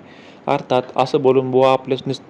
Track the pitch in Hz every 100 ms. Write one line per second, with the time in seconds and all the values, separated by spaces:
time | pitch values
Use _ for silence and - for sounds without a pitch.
0 | - - - - - 139 - 127 123 -
1 | 131 147 131 131 131 127 131 131 - 131
2 | - 131 -